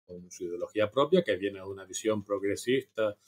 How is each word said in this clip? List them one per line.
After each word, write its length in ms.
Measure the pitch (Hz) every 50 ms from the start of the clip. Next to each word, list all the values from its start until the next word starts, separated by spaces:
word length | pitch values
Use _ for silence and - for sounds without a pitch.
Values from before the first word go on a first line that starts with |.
| _
con 240 | - 90 87 90 90
su 140 | - - 92
ideología 480 | 85 85 87 87 - - 104 107 104
propia, 320 | - 135 139 147 180 185 175
que 140 | - 98 90
viene 220 | 98 101 98 98
de 60 | 95
una 200 | 98 98 95 95
visión 400 | - 92 - - 110 107 107 101
progresista 920 | 101 101 95 98 101 101 - - 120 131 135 135 - _ - 110 107 - - _